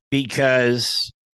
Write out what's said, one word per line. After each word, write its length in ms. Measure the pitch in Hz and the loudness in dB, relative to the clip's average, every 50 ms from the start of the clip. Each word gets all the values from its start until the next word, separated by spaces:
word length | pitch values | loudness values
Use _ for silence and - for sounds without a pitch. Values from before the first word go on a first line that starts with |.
| _ _ | _ _
because, 1040 | - 139 139 110 - 143 139 131 127 127 123 120 123 123 117 - - - - - - _ _ _ _ | -2 -2 -2 -2 -2 0 2 2 4 4 2 2 0 0 -2 -4 -4 -6 -6 -8 -10 _ _ _ _